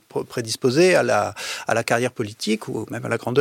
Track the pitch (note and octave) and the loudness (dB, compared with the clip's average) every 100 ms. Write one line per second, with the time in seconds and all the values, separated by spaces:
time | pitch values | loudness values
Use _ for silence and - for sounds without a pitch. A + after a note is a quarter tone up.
0 | - - - B2+ A2+ - C3 C3+ F#3 E3 | -8 -8 -6 -6 -6 -2 2 4 6 6
1 | A#2+ G#2+ G2+ - - - - A2+ - A#2+ | 4 2 0 -4 -10 -8 -2 -2 2 0
2 | B2 - G#2 A2 - G#3+ - A2+ G#2+ A#2 | 0 -4 -8 -6 -4 -4 -4 -8 -8 -8
3 | B2 A2+ A#2+ C3 | -4 -4 0 2